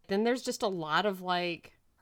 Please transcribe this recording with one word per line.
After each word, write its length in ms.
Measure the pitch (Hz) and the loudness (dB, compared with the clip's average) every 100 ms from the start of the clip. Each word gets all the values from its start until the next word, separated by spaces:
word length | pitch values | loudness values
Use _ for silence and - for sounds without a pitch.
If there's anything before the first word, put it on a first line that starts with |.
| - | -2
Then 160 | 196 | 2
there's 180 | 233 254 | 2 0
just 180 | 247 240 | -2 -2
a 40 | 226 | -2
lot 380 | 190 156 160 202 | -2 0 2 2
of, 160 | 190 | 0
like, 520 | 180 180 175 170 - - _ _ | 0 0 0 -4 -10 -20 _ _